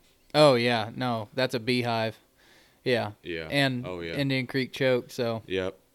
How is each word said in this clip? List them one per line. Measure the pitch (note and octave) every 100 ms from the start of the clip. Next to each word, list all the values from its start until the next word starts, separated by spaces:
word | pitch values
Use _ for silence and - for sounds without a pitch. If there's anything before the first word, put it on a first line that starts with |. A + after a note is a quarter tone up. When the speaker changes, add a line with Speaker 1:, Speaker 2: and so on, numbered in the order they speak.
| _ _ _
Speaker 1:
Oh, | D3 D3+ B2
yeah. | A#2+ A#2 G#2+ B2
No, | B2+ A#2 G#2
that's | C3 B2+
a | B2+
beehive. | A2+ B2 A#2+ A2+ A2+ - _ _ _ - _ _
Yeah. | C3 A#2 G#2+ G#2
Speaker 2:
Yeah. | F2 E2 D#2+
Speaker 1:
And | C#3 C#3 B2 F#2
Speaker 2:
Oh, | F2+
yeah. | E2+ E2
Speaker 1:
Indian | C#3 C3 B2
Creek | C3+ B2
choke, | - C3 B2 -
so. | - A#2 A2+ -
Speaker 2:
Yep. | F#2 F#2 - _